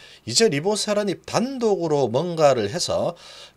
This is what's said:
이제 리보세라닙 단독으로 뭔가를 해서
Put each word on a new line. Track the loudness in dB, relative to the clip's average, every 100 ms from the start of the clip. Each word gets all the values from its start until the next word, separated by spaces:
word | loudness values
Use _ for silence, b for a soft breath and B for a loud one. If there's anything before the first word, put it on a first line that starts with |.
| B B
이제 | -4 2 2
리보세라닙 | 2 -2 -2 -2 -2 -2 -4 -4
단독으로 | -2 -2 -2 0 0 0 0 2
뭔가를 | 0 -2 2 4 4 0
해서 | -4 -2 -2 -2 -4 B B B